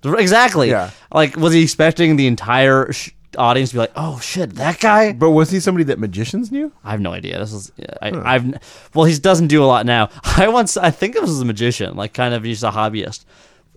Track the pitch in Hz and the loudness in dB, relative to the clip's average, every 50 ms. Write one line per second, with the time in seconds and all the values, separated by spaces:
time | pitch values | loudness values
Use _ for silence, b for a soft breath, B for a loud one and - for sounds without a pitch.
0 | _ 135 165 220 214 180 190 226 247 240 190 170 135 120 127 104 - 92 b b | _ -2 0 2 2 4 4 4 4 4 2 2 2 2 2 -2 -2 -6 b b
1 | b b - 156 156 143 - 160 160 170 160 165 165 156 - - 156 165 - - | b b 0 0 0 0 0 0 0 4 4 4 4 2 2 2 2 2 2 2
2 | 175 160 156 143 139 127 120 110 - 113 120 131 135 135 135 135 135 - 113 - | 2 2 4 4 2 2 0 -2 -2 -2 2 4 4 4 4 4 2 -2 -6 -10
3 | - - _ _ _ _ - - 127 120 120 131 135 127 120 120 117 - _ - | -10 -14 _ _ _ _ -4 0 2 2 2 2 0 -2 -2 -2 -4 -4 _ -8
4 | 156 160 147 120 113 - - 185 180 113 95 - 135 151 170 - - 220 208 214 | -8 -8 -8 -10 -12 -10 -6 -6 -6 -6 -6 -4 -4 -4 -2 0 0 2 4 4
5 | 220 214 202 120 151 165 156 156 160 156 185 190 165 196 185 175 160 139 135 - | 4 2 0 2 2 4 4 4 2 2 0 -2 -2 0 0 0 0 -2 -2 -4
6 | 107 104 87 95 113 120 - 196 247 208 247 277 302 302 294 _ _ 104 107 107 | -4 -6 -4 -6 -6 -6 -4 -6 -6 -6 -6 -6 -6 -6 _ _ _ -8 -6 -4
7 | 101 90 87 90 87 92 87 87 101 107 107 104 95 - _ - - - - - | -4 -6 -6 -8 -10 -10 -8 -8 -10 -10 -10 -14 -16 -16 _ -20 -18 -18 -16 -10
8 | - 104 104 165 - - 131 127 120 127 139 - - - - - - _ _ 151 | -10 -8 -8 -6 -4 -2 -2 0 -2 -4 -8 -10 -16 -20 -20 -20 -20 _ _ 2
9 | 160 165 165 147 135 190 190 165 170 151 147 151 143 135 123 117 107 120 120 117 | 4 4 2 2 2 2 4 4 2 4 4 4 6 6 4 2 2 0 0 0
10 | 110 104 B B B - - - 196 214 226 247 226 185 - 202 180 170 151 - | 0 -2 B B B 0 2 2 4 4 4 2 0 0 -2 0 0 0 0 0
11 | - 202 247 453 392 233 160 139 127 120 110 104 117 120 120 - 101 90 90 92 | -4 -4 -2 -2 -2 -2 -2 -2 -2 -4 -4 -2 -2 -2 -2 -2 -6 -8 -8 -8
12 | 101 107 _ - 123 123 120 117 107 117 117 104 117 110 101 107 107 107 107 110 | -10 -10 _ -4 -4 -2 -2 -4 -6 -6 -8 -4 -4 -4 -2 -2 -4 -2 -4 -6
13 | 95 - 107 - _ b b b b b b b b b _ | -8 -10 -12 -14 _ b b b b b b b b b _